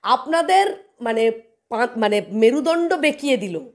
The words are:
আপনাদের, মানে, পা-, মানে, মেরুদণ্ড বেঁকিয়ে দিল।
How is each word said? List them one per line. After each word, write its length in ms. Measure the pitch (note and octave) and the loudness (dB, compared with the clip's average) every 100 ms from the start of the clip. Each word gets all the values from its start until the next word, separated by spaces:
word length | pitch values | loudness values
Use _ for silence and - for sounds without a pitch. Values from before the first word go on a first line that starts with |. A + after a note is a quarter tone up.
আপনাদের, 800 | G3 B3 D4 E4 E4 F#4 G4 - - _ | 0 -2 0 -2 2 2 2 -4 -16 _
মানে, 300 | A#3 A3 A3+ A3+ _ _ _ | -4 0 0 -2 _ _ _
পা-, 300 | G#3+ A#3+ A#3 | -4 -2 0
মানে, 220 | G#3+ G#3 F3+ | 0 0 -2
মেরুদণ্ড 640 | G#3+ A3 C#4 D4 E4+ E4+ | 2 2 4 0 0 0
বেঁকিয়ে 440 | F4+ D4 D4 C#4+ B3+ | 0 0 -2 -2 -2
দিল। 220 | F#3+ E3 B2+ | -2 -10 -12